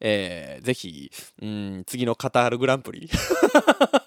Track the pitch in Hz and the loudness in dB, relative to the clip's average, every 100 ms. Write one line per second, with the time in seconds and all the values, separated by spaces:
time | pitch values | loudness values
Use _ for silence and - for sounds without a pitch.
0 | 110 104 92 87 69 67 87 127 92 76 | -2 0 -2 -8 -12 -8 -4 -4 -6 -14
1 | 69 - - - 107 104 101 95 - 127 | -18 -18 -20 -14 -10 -8 -8 -10 -10 -4
2 | 120 117 131 123 120 120 131 135 113 - | -2 -2 0 2 2 2 0 0 -2 -14
3 | 160 - - 339 - 302 - - 285 277 | -8 -6 -2 2 6 6 4 4 4 4